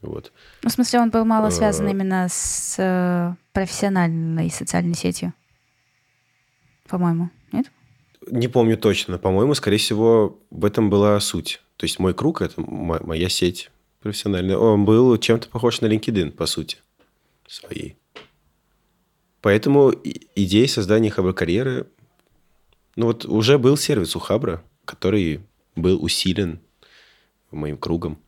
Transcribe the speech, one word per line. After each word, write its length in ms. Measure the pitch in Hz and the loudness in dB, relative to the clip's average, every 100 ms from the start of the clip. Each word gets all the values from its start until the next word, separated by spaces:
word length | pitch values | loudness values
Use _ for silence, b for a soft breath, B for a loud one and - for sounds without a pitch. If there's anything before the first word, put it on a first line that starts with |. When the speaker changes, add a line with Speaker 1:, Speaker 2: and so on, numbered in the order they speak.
Speaker 1:
Вот. 300 | - - - b b b | -10 -12 -14 b b b
Speaker 2:
Ну, 60 | 233 | -4
в 40 | |
смысле, 280 | - 247 240 | 0 0 2
он 100 | 233 | 2
был 140 | 226 | 2
мало 240 | 226 220 214 | 2 2 0
связан 360 | 214 214 - 202 | 0 0 0 -2
Speaker 1:
Э, 40 | |
Speaker 2:
именно 340 | 196 190 185 180 | -2 -2 -2 -2
с, 460 | - - - - - | -4 -6 -6 -8 -2
э, 560 | 190 185 180 180 175 175 _ | 0 0 0 0 -2 -6 _
профессиональной 960 | - 190 - 202 190 170 165 165 165 165 | -6 -6 -2 0 2 0 0 -2 -2 -2
социальной 440 | - - 175 175 | -4 -4 -2 -2
сетью, 380 | 170 180 175 175 - _ _ _ _ _ _ _ _ _ _ _ _ _ _ _ | -2 -4 -4 -8 -10 _ _ _ _ _ _ _ _ _ _ _ _ _ _ _
по-моему, 420 | 180 175 165 175 _ _ | -2 0 0 -4 _ _
нет? 140 | - 269 _ _ _ _ _ - | -6 -6 _ _ _ _ _ -6
Speaker 1:
Не 180 | 123 120 | -2 0
помню 280 | 123 113 110 | 2 4 4
точно, 360 | 110 95 - | 2 0 -2
но, 40 | 90 | -4
по-моему, 360 | 98 95 127 | 0 2 2
скорее 240 | 143 - 104 | 0 0 0
всего, 600 | - 107 113 113 104 - _ | 0 2 4 4 2 -4 _
в 140 | - | -2
этом 260 | 104 104 107 | -2 2 2
была 280 | 101 104 104 | 4 4 2
суть. 420 | - 90 - - _ _ | 0 -6 -8 -12 _ _
То 80 | 85 | -8
есть 120 | - | -2
"Мой 140 | 92 | -2
круг" — 260 | 87 143 165 | 0 -2 -2
это 180 | 87 - | -6 -6
мо-, 400 | - - 85 80 | -10 -8 -4 -4
моя 260 | 80 82 90 | -4 -4 -2
сеть 420 | - - - - _ _ _ | 0 0 -2 -16 _ _ _
профессиональная. 540 | 107 101 104 95 92 98 | -10 -6 -4 -2 0 2
Он 260 | 113 104 | 4 4
был 320 | 101 110 127 110 | 4 6 6 4
чем-то 320 | - 113 - | 2 0 0
похож 320 | 117 123 - | -2 -2 0
на 60 | 113 | 0
LinkedIn, 460 | 107 110 107 78 | 0 0 -2 -2
по 140 | - 82 | -4 -6
сути, 300 | - 78 - _ _ _ _ _ _ _ | -6 -8 -12 _ _ _ _ _ _ _
своей. 480 | - - - - - _ - - _ _ _ _ _ _ _ _ _ _ _ | -20 -14 -12 -14 -16 _ -20 -20 _ _ _ _ _ _ _ _ _ _ _
Поэтому 500 | 107 104 143 143 135 | 2 2 4 6 6
и-, 360 | - - - _ - | 4 -6 -12 _ -2
идея 320 | 95 101 131 | 2 4 4
создания 420 | - 95 110 110 | 0 2 2 2
Хабра 220 | - 92 | 0 -2
карьеры, 540 | 92 85 92 135 127 - _ _ _ _ _ _ _ _ _ _ - | -2 -2 0 -2 -6 -10 _ _ _ _ _ _ _ _ _ _ -2
ну 100 | 117 | -2
вот 180 | 117 | -2
уже 340 | - 107 110 143 | -2 0 4 4
был 180 | 123 143 | 4 2
сервис 380 | - 135 82 85 | 0 -2 -2 -6
у 20 | |
Хабра, 420 | - 107 139 82 _ _ | -2 -2 -2 -6 _ _
который 560 | - - 95 104 85 76 - _ _ | -20 -4 0 0 0 -4 -10 _ _
был 280 | - 87 92 | -2 0 0
усилен 580 | 80 - 92 90 92 78 _ _ b b b b b _ _ | 0 -2 -2 -2 -4 -6 _ _ b b b b b _ _
"Моим 260 | 73 76 71 | -10 -10 -8
кругом". 420 | - 82 82 76 | -4 -4 -4 -12